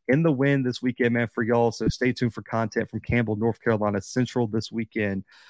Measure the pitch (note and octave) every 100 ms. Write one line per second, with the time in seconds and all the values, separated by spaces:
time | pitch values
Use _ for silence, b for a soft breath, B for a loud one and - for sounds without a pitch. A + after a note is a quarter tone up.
0 | - C#3+ E3 C3 C#3 C#3 B2+ A#2+ B2+ B2+
1 | A#2+ A#2+ A#2 - A2+ A#2+ A#2 - A2+ -
2 | B2+ - A#2+ A2 - A2+ A2 A#2 G#2+ A2
3 | - A#2+ A2 G#2 A2+ - A#2+ A2 G#2 G2+
4 | - B2+ A#2+ B2+ A2+ A2+ - A2+ A2+ A2+
5 | G#2 F#2+ - b